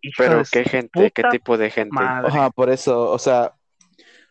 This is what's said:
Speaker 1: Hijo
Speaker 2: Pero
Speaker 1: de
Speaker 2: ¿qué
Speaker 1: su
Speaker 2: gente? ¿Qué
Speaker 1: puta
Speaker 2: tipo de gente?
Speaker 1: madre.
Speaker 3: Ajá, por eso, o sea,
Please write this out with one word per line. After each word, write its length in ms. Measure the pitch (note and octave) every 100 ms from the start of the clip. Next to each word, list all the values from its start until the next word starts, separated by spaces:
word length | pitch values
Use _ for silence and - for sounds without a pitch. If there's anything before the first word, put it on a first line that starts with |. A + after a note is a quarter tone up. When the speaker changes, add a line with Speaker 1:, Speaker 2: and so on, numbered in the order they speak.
Speaker 1:
Hijo 120 | C#3 -
Speaker 2:
Pero 200 | B2+ A#2+
Speaker 1:
de 60 | C3+
Speaker 2:
¿qué 140 | A#2+
Speaker 1:
su 60 | B2
Speaker 2:
gente? 400 | C3 A#2+ E3+ G#3
¿Qué 100 | -
Speaker 1:
puta 80 | A#3+
Speaker 2:
tipo 260 | A#3+ - A2+
de 120 | G#2+
gente? 240 | A2+ G#2+
Speaker 1:
madre. 340 | C#3 B2+ B2+ B2+
Speaker 3:
Ajá, 220 | D3 C3+
por 200 | B2 B2+
eso, 400 | C3 - A#2+ A#2
o 80 | A#2+
sea, 340 | - B2 A#2+ _ _ _ _ _ _ _ _